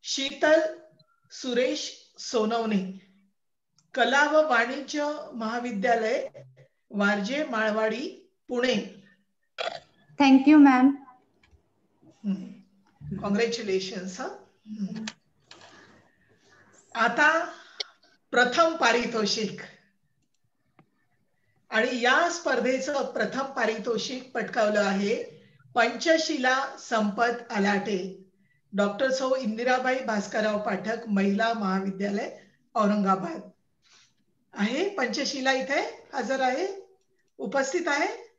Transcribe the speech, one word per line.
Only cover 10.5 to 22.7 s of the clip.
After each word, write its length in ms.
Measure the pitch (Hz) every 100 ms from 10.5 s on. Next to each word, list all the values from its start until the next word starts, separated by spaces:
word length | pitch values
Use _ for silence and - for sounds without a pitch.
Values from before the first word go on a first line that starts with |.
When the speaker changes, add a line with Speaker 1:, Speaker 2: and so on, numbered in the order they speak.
| 311
Speaker 2:
ma'am. 340 | 285 254 262 277 - - _ _ _ _ _ _ _ _
Speaker 1:
हम्म. 440 | 156 _ 208 185 - - _ _ _ _ - 190
Congratulations, 1040 | 202 202 233 233 214 190 185 185 185 185
हं. 80 | 339 403 - _ 214
हम्म. 380 | 208 196 220 220 - _ _ _ - - - - - _ _ _ _ _ _ _ _ _
आता 500 | 233 226 233 302 320 349 - - - - _ _ _ _
प्रथम 460 | 247 247 277 330 320
पारितोषिक, 840 | 240 233 226 226 202 226 202 - - - _ _ _ _ _ _ _ _ _ _ _ _ _ _ _ _ _ _ _
आणि 320 | 220 247 254
या 280 | 240 285 339
स्पर्धेचं 840 | 339 311 247 233